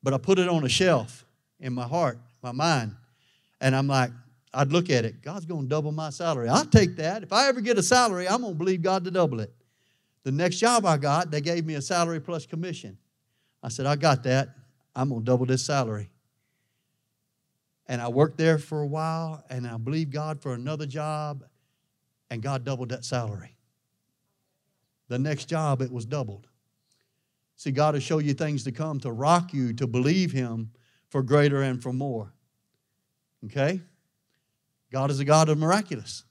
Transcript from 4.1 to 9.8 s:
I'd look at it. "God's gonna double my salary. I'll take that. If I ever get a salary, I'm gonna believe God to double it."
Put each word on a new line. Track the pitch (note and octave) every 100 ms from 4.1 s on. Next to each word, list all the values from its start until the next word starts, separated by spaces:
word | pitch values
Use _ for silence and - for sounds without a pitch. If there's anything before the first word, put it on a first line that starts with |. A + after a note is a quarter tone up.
| A#2+ - _ _
I'd | B2+ C#3
look | E3 F3+
at | C3
it. | A2+ A2+
"God's | C#3 F#3+ E3
gonna | F3 C3
double | D3+ D3+
my | D3+ D#3
salary. | C#3 E3+ C#3+ A#2
I'll | A#3 D4+
take | - F3+ F3+
that. | D#3+ G#3
If | F3+
I | G3+ C#4
ever | B3+
get | A3 A#3+
a |
salary, | F3+ B3 A#3+ F#3 F3+
I'm | A3
gonna | A#3+
believe | D#3 F3+ F#3+
God | F3 F#3+
to | F#3
double | F#3 E3 A#2
it." | G#2+ _ _ _